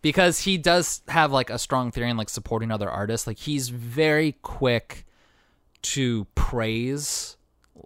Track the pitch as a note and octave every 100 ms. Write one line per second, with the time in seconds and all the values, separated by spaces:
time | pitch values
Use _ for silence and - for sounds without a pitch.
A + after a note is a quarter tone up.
0 | D#3 D3+ F3+ D#3+ G3 F#3+ E3 F3 E3 -
1 | - E3+ D3+ C3+ B2 A#2 - C3 B2 B2
2 | A#2+ A#2 G#2+ - - A2+ A2+ G#2+ G2+ F2
3 | G#2 A2+ - G#2+ - D3 B2+ A#2+ A#2 B2
4 | D#3 D3+ D#3 - - - C3 A#2 - -
5 | - _ _ _ _ _ _ _ - C#3+
6 | B2+ A2+ G2 - - B2 A2 A2+ B2 C#3+
7 | C#3+ - - - _ _ _ -